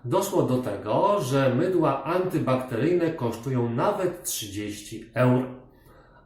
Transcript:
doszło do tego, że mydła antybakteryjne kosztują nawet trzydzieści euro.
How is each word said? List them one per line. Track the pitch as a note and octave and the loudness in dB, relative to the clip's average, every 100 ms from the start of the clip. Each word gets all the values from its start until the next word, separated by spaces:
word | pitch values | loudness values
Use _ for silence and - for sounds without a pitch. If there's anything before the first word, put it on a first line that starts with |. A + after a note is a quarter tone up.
doszło | A#2+ F3+ G3 F3 | -2 0 0 0
do | B2 B2+ | 2 0
tego, | G#2+ F#2+ G2+ B2 F#3+ G3+ | -2 -6 -2 2 2 2
że | B2 C#3 C3 | 2 2 2
mydła | A#2+ F3+ F3+ D3+ C3+ | 2 2 2 2 0
antybakteryjne | D3+ F3+ F#3 D#3+ B2 B2+ - A2+ D3+ F3+ E3 | -2 0 0 0 0 0 0 0 2 2 0
kosztują | - A#2+ A2 C3+ B2+ A#2 | -2 -4 -4 -4 0 0
nawet | A#2 F#3+ G3+ F3+ E3+ | 0 0 0 -2 -4
trzydzieści | - - G#2+ F#2+ G#2 G#2 - A2 - | -8 -8 -8 -8 -8 -8 -12 -14 -6
euro. | B2 B2+ B2+ B2+ - - - - - - - | 2 4 4 0 -8 -20 -20 -20 -20 -20 -16